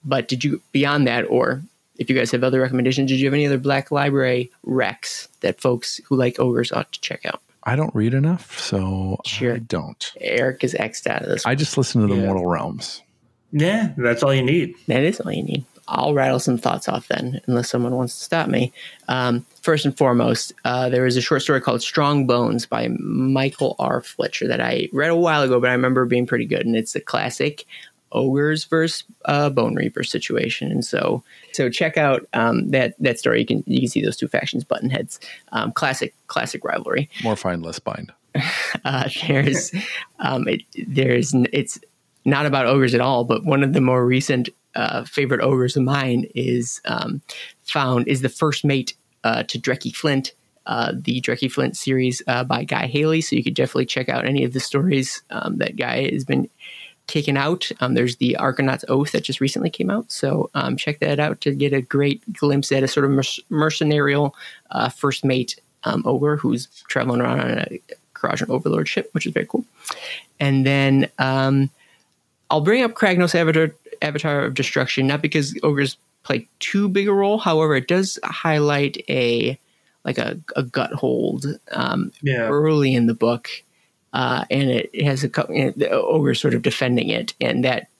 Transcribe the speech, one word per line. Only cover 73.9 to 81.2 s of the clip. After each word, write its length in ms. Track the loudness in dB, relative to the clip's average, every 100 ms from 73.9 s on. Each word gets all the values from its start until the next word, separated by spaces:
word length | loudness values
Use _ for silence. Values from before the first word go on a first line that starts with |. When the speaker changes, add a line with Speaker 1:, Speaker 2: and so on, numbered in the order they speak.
| -6
Speaker 1:
Avatar 420 | -4 -2 -2 0
of 100 | -2
Destruction, 540 | -2 -2 0 0 0 0
not 140 | 0
because 360 | 0 0 -2 0
ogres 340 | 0 2 0 -4 _ _
play 240 | -4 -4 -4 _
too 300 | -4 0 2
big 180 | 2 2
a 60 |
role. 240 | 2 2 2
However, 380 | 2 2 4 2
it 120 | 2
does 320 | 0 0 -4 -8
highlight 720 | -4 0 2 2 2 0 -4 -4
a, 500 | 0 2 2 0 -4 _ _ _ _
like, 140 | -6 -4
a, 200 | -4 -6 -6 -6
a 80 |
gut 280 | -4 -4 -4
hold, 540 | -2 0 0